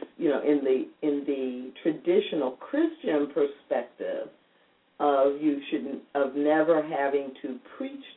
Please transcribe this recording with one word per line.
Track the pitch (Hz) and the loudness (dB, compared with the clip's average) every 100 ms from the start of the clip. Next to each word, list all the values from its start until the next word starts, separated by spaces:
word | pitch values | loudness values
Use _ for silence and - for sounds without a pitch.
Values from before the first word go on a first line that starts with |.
| - - | -8 -4
you | 147 | 0
know, | 139 | 2
in | 147 147 | 2 2
the, | 135 131 156 - 151 | 2 0 0 -6 -2
in | 143 143 | -2 -2
the | 139 131 123 127 - | -4 -4 -6 -10 -4
traditional | 165 - 165 190 - 165 131 | -4 -2 2 2 2 -2 -2
Christian | - - 285 330 - 254 151 143 | -4 -4 0 0 -2 -2 0 0
perspective | 165 143 - - 123 - - 92 78 - - _ _ _ _ _ - | 0 0 -2 -4 -4 -4 -8 -6 -6 -8 -14 _ _ _ _ _ -2
of | 147 139 139 143 | 2 6 4 4
you | 151 139 - | 0 0 -2
shouldn't, | 151 131 131 - | -4 -4 -8 -6
of | 143 135 | -2 0
never | 139 147 156 156 156 | 2 2 4 4 4
having | 151 147 139 143 135 - | 2 -2 0 0 -2 -8
to | 139 123 - - | -10 -10 -14 -10
preach | 269 277 - | -10 -10 -12